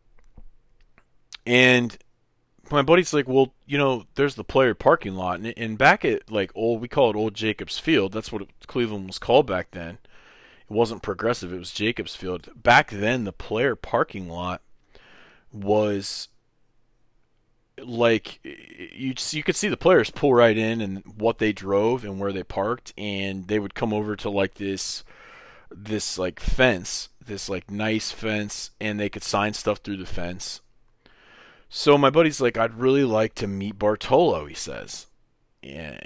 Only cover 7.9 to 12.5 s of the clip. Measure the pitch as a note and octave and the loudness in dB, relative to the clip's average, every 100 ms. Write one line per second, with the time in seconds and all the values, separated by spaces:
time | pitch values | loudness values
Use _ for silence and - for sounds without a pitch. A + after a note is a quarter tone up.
7.9 | D3+ F#2+ G#2 - G#2 G2 - - C3 A#2 | 2 2 -4 -8 -10 -12 -18 -8 -4 -2
8.9 | G#2 F#2+ - - B2 C3 F#2 - F2+ E2 | -4 -10 -10 4 4 4 -2 -6 -10 -12
9.9 | G2+ - - - - - - - G#2+ A2+ | -14 -20 -20 -20 -20 -20 -20 -6 0 0
10.9 | G#2+ - F#2 A2 A#2+ F2+ F2+ F2+ - G#2+ | 0 -8 -4 -2 -2 -6 -10 -10 -4 -4
11.9 | A#2+ F2+ - F#2+ F2+ - | -4 -8 -10 -8 -8 -10